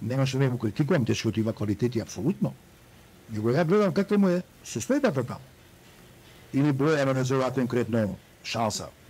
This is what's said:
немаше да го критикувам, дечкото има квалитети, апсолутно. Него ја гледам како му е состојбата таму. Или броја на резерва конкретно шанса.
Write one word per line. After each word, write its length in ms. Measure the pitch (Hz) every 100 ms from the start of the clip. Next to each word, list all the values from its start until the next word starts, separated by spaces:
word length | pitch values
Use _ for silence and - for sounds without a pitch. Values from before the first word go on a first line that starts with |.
немаше 360 | 110 135 131 131
да 100 | 135
го 80 | 127
критикувам, 460 | 113 - 143 180
дечкото 360 | 110 - 113 107
има 120 | 110
квалитети, 480 | - 104 98 120 117
апсолутно. 520 | - - 123 202 - - - - - - - - -
Него 160 | 107 110
ја 140 | 135 165
гледам 260 | 208 202
како 260 | 147 196 208
му 100 | 190
е 140 | 180 - -
состојбата 600 | - 117 - 277 262 131 123
таму. 140 | 95 - - - - - - - - - - -
Или 180 | 131 147
броја 320 | 135 143 151
на 100 | 135
резерва 360 | 131 127 135 127
конкретно 680 | 131 120 120 107 113 104 90 - -
шанса. 420 | - 113 110 - 85 -